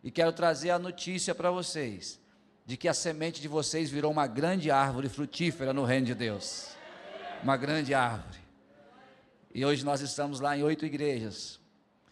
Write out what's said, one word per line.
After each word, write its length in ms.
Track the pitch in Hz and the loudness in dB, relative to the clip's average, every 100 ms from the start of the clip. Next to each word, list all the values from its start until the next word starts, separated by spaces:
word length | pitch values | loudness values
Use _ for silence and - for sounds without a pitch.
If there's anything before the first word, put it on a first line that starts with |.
e 80 | 127 | -4
quero 220 | 165 165 | 2 2
trazer 380 | 165 170 147 165 | 4 2 2 2
a 100 | 175 | 0
notícia 560 | 180 175 - 180 180 165 | 0 -8 -4 -2 -2 0
pra 160 | 175 | 2
vocês, 680 | 180 170 160 127 98 - - _ _ _ _ - | 0 -2 -4 -4 -6 -10 -14 _ _ _ _ -10
de 100 | 127 | -2
que 120 | 175 | 0
a 60 | |
semente 460 | 147 170 156 165 139 | 2 0 -2 -4 -4
de 80 | 151 | -2
vocês 440 | 151 143 160 156 | -2 0 0 -2
virou 200 | 143 151 | 0 2
uma 140 | 156 139 | 2 0
grande 460 | 113 160 190 151 | 2 2 2 4
árvore 360 | 135 135 127 135 | 6 4 2 -2
frutífera 640 | 143 143 - 170 - 135 | -2 -4 0 0 0 0
no 120 | 135 | 2
reino 240 | 123 131 123 | 4 4 2
de 80 | 113 | 0
Deus, 540 | 117 101 - - - - - - - - - - | -2 -4 -6 -10 -12 -16 -18 -18 -14 -12 -12 -4
uma 120 | 127 135 | 0 2
grande 380 | 139 156 135 | 2 0 2
árvore. 460 | 135 120 110 - - - _ _ - - - - - _ _ _ | 4 2 0 -8 -16 -20 _ _ -20 -20 -20 -20 -20 _ _ _
E 100 | - | 0
hoje 220 | 139 143 143 | 2 2 2
nós 160 | 139 | 0
estamos 380 | 139 - 143 135 | -2 -4 -4 -2
lá 180 | 143 143 | 0 2
em 60 | |
oito 200 | 147 156 | 2 2
igrejas, 760 | 156 139 147 127 110 - - - _ _ _ _ _ | -2 -2 0 0 -2 -8 -12 -16 _ _ _ _ _